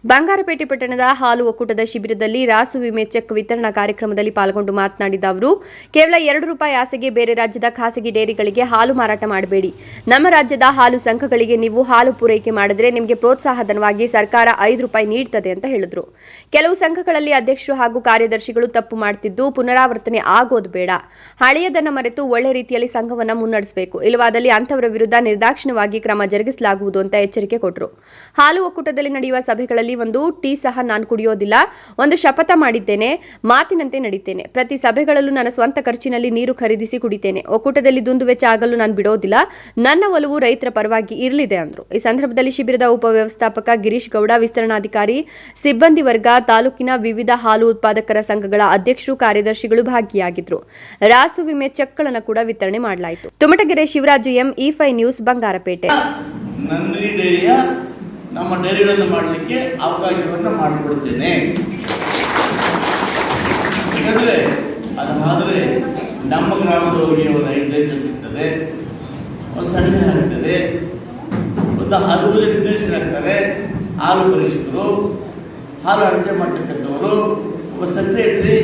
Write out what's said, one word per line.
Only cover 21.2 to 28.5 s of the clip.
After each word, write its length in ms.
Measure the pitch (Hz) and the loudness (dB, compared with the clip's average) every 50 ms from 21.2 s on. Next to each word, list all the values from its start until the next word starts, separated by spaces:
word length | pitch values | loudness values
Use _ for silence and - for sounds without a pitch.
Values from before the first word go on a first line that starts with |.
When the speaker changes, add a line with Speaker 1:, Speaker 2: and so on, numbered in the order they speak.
| - - _ _ | -20 -20 _ _
Speaker 1:
ಹಳೆಯದನ್ನ 480 | 254 254 269 311 349 370 269 339 302 311 | 2 4 4 4 2 0 0 0 0 0
ಮರೆತು 340 | 285 269 247 240 233 - 285 | -2 -2 -4 -4 -4 -4 -2
ಒಳ್ಳೆ 280 | 262 240 233 247 269 262 | 0 0 2 2 0 0
ರೀತಿಯಲ್ಲಿ 340 | 254 240 - 254 233 247 | -2 -2 -2 -2 -2 -2
ಸಂಘವನ್ನ 440 | 247 - 240 226 233 240 233 226 220 226 | -2 -2 -4 -4 -4 -4 -4 -2 -2 -2
ಮುನ್ನಡೆಸಬೇಕು. 680 | 233 226 226 220 214 202 202 - 196 185 185 - - | -2 -2 -2 -2 -2 -4 -4 -6 -6 -6 -6 -6 -2
ಇಲ್ಲವಾದಲ್ಲಿ 480 | - 214 240 233 240 233 220 233 247 254 | 0 2 4 4 4 4 4 4 4 4
ಅಂಥವರ 360 | 226 214 247 254 294 269 240 | 4 4 2 0 -2 0 0
ವಿರುದ್ಧ 260 | 233 214 214 226 214 240 233 | 0 2 0 0 4 4 2
ನಿರ್ದಾಕ್ಷಿಣ್ಯವಾಗಿ 800 | 240 220 214 202 220 233 285 - - 277 240 220 208 208 202 220 | 4 2 0 2 2 0 0 0 -4 -4 0 0 0 0 -2 -4
ಕ್ರಮ 220 | 208 220 208 208 202 | -2 -2 0 0 0
ಜರುಗಿಸಲಾಗುವುದು 720 | 196 202 202 214 240 262 - 226 208 196 196 202 196 190 190 | 0 0 0 -2 -2 -4 -2 0 0 0 0 -2 -2 -2 -2
ಅಂತ 140 | 196 196 214 | -2 0 0
ಎಚ್ಚರಿಕೆ 440 | 208 202 196 - 220 202 202 233 | 0 0 0 -2 -4 -4 -2 -4
ಕೊಟ್ರು. 300 | 233 214 185 175 - - - - _ _ _ - - - - _ | -2 -2 -4 -4 -4 -10 -10 -10 _ _ _ -20 -20 -20 -6 _
ಹಾಲು 280 | - 269 294 | 4 4 4